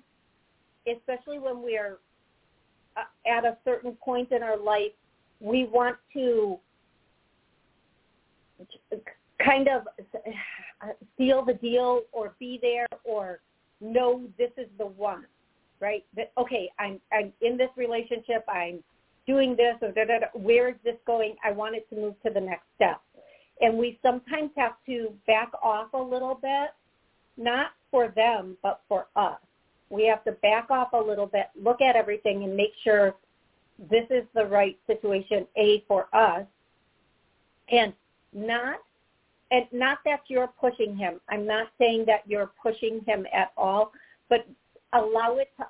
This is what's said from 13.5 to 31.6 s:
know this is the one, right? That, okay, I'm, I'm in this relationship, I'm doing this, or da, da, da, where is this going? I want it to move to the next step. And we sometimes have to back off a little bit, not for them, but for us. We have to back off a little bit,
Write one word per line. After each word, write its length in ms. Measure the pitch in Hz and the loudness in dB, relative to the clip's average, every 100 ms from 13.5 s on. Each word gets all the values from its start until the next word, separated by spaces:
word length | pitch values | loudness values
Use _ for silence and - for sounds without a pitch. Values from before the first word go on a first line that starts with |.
| _ _ - | _ _ -18
know 400 | 214 233 247 247 247 190 | -2 0 2 0 -4 -4
this 140 | 240 - | -4 -4
is 100 | 233 196 | -14 -10
the 80 | 202 | -10
one, 400 | 190 208 180 - _ _ _ _ - | -6 -6 -6 -12 _ _ _ _ -8
right? 260 | 202 208 - 208 | -6 -6 -8 -12
That, 160 | 226 - | -8 -4
okay, 340 | 247 247 180 - | -2 -2 -6 -8
I'm, 200 | 202 196 - | -8 -8 -4
I'm 200 | 214 202 - | -2 -2 -2
in 160 | 233 247 | -2 0
this 120 | 247 254 | -2 -2
relationship, 680 | 240 233 233 233 226 226 220 | -4 -4 -4 -8 -4 -4 -4
I'm 360 | 190 170 175 - _ _ _ - | -6 -6 -8 -16 _ _ _ 0
doing 280 | 269 262 240 | 2 2 4
this, 200 | 240 233 | 2 2
or 100 | 214 | -4
da, 140 | 196 220 | 0 0
da, 140 | 233 | 0
da, 80 | 220 | -2
where 360 | 233 196 233 247 | -4 4 4 4
is 60 | 247 | -2
this 120 | 226 233 - | -6 -6 -2
going? 300 | 233 214 214 | 0 0 -2
I 80 | 220 | -4
want 240 | 202 214 226 | -4 -4 -6
it 120 | 220 | -10
to 60 | 214 | -8
move 200 | 208 202 226 | -8 -6 -4
to 60 | |
the 60 | 202 | -2
next 240 | 185 175 _ - | -4 -8 _ 2
step. 260 | 190 156 _ _ - - _ - | 2 2 _ _ -20 -20 _ 2
And 160 | 233 226 | 2 2
we 220 | 240 233 | -2 0
sometimes 500 | 254 247 247 311 302 294 | 0 0 -2 -6 -4 -2
have 180 | 240 226 - | -2 -4 -8
to 240 | 240 226 208 - | -6 -6 -6 2
back 240 | 220 233 - | 2 2 -2
off 320 | 233 214 220 | -2 0 -2
a 40 | 262 | -6
little 420 | 254 254 262 262 | -4 -4 -4 -6
bit, 280 | 269 277 294 - _ _ _ _ _ - | -2 -2 -2 -8 _ _ _ _ _ -6
not 360 | 233 247 302 - _ | -2 0 -2 -6 _
for 160 | 262 226 196 | 2 2 4
them, 420 | 226 226 185 185 | 2 2 -4 -6
but 180 | 196 190 - | -6 -4 -2
for 200 | 190 - - | -4 -2 -2
us. 220 | 185 143 _ _ _ _ - | -2 -2 _ _ _ _ -10
We 180 | 196 214 | 0 2
have 160 | 214 | 2
to 80 | 220 | 0
back 360 | - 202 214 233 | -2 2 2 2
off 240 | 262 247 | 0 0
a 60 | 240 | 0
little 260 | 214 208 202 | 0 -2 -2
bit, 220 | 202 196 - | -2 -4 -4